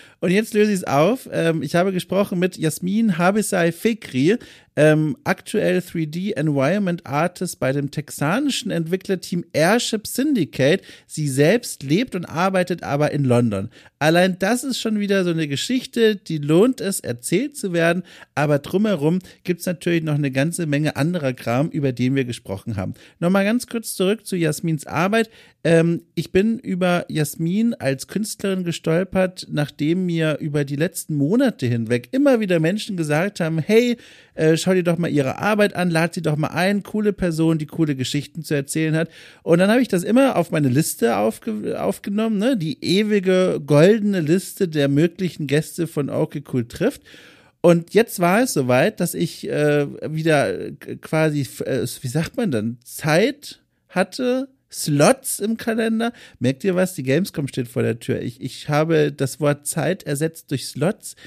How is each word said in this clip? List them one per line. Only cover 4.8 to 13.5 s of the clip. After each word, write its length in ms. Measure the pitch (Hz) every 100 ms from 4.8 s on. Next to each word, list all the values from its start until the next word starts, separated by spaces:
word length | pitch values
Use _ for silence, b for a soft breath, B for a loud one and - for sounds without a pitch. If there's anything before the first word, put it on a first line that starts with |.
| 151 156 156 -
aktuell 580 | - 190 - 208 175 180
three 240 | - 170 156
D 260 | 170 196
Environment 720 | 139 156 139 135 208 190 175
Artist 540 | - 143 175 - 180 -
bei 140 | 131
dem 180 | 139 143
texanischen 800 | - - - 143 214 294 - 196
Entwicklerteam 760 | 170 160 185 - 185 - 175 -
Airship 540 | - 165 233 - 214 -
Syndicate. 760 | - 302 254 135 - 135 190 B B B
Sie 220 | - 147
selbst 540 | 131 151 240 - -
lebt 320 | 135 175 254
und 100 | 185
arbeitet 600 | 165 156 190 190 180 175
aber 260 | 95 143 147
in 140 | 147
London. 440 | 131 120 120